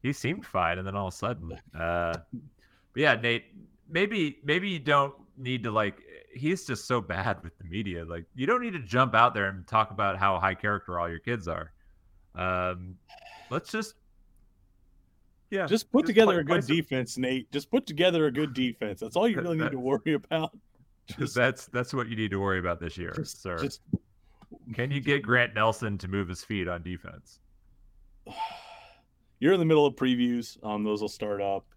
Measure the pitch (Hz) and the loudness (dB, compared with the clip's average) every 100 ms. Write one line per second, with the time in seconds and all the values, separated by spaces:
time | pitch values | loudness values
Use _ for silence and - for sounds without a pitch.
0 | 127 143 127 196 - 95 85 87 95 101 | -2 -2 -4 -4 -4 0 0 0 -4 -4
1 | 95 - 104 120 82 80 - 82 82 87 | -6 -4 -6 -6 -10 -14 -14 -6 -2 0
2 | 85 82 - 120 - _ _ _ _ 117 | 0 -4 -8 -16 -16 _ _ _ _ 0
3 | 147 113 120 117 - 101 - _ - 160 | 2 4 2 0 -4 -20 -20 _ -6 -2
4 | 202 214 156 - 135 160 196 170 131 143 | 0 0 -2 -2 -2 -2 0 -4 4 4
5 | 139 - - - 127 127 113 110 104 - | 4 -4 -20 -10 -4 -2 0 2 2 -2
6 | - 78 - - 147 185 - 117 - 123 | -20 -20 -18 -4 -2 -2 -2 -6 0 -2
7 | 87 87 104 95 82 _ 85 95 101 87 | 0 -2 -2 -2 -6 _ -8 -6 -4 -6
8 | 82 85 82 127 135 240 233 175 110 120 | -8 -10 -10 -4 0 0 -2 -8 -2 2
9 | 131 113 120 110 98 95 87 110 107 98 | 4 6 6 4 -2 -2 -2 0 0 0
10 | 101 95 98 92 95 92 104 101 - 87 | -2 2 2 2 0 0 -2 -2 -4 -4
11 | 85 82 - 120 85 82 82 _ _ _ | -4 -6 -6 -6 -4 -6 -8 _ _ _
12 | _ _ _ - 92 92 90 90 92 92 | _ _ _ -4 -2 0 -2 -4 -10 -16
13 | _ - - - - 135 - 220 208 - | _ -20 -20 -20 -6 -6 -4 -6 -6 -12
14 | _ _ _ _ _ _ _ _ _ _ | _ _ _ _ _ _ _ _ _ _
15 | _ _ _ _ _ 196 165 220 - 254 | _ _ _ _ _ -2 2 0 4 2
16 | 330 208 220 170 147 180 123 165 - 131 | 6 8 8 6 4 2 4 0 2 -2
17 | 123 - 127 131 - 147 - 254 - 151 | -2 -2 0 0 -2 -6 0 0 0 2
18 | 180 170 151 131 151 127 127 113 107 95 | 4 6 2 2 -2 0 -2 0 -6 -4
19 | 113 160 226 180 175 160 - 135 127 139 | -2 2 2 2 -2 0 0 -2 0 0
20 | - 147 - 160 156 - _ _ _ _ | 2 -2 0 -2 -2 -8 _ _ _ _
21 | - - - 123 123 127 - 123 123 135 | -18 -8 -2 2 2 0 -6 -6 -4 -4
22 | 113 110 107 98 98 92 87 85 85 90 | -4 -2 -2 0 0 0 0 -4 -6 -8
23 | 85 - 156 - 95 85 - - - - | -8 -6 -8 -8 -8 -4 -6 -6 -6 -6
24 | _ _ _ _ - - - 113 127 143 | _ _ _ _ -20 -20 -12 -6 -4 -4
25 | 139 143 107 123 120 107 110 110 113 98 | 0 0 2 2 2 2 2 2 -4 -4
26 | 90 98 90 90 - 107 90 87 85 90 | -4 -2 -2 -6 -6 -4 -2 -4 -6 -10
27 | - 85 _ - _ _ _ _ - _ | -12 -18 _ -20 _ _ _ _ -20 _
28 | - - - - - - - - - _ | -20 -20 -18 -10 -10 -10 -18 -20 -20 _
29 | _ _ _ _ 139 190 160 156 147 117 | _ _ _ _ 2 4 6 6 4 2
30 | 131 123 123 120 117 - 110 104 107 107 | 2 4 2 0 -4 -10 -6 -2 0 -2
31 | 107 - 104 101 98 98 - | -4 -6 -4 -2 -2 -2 -6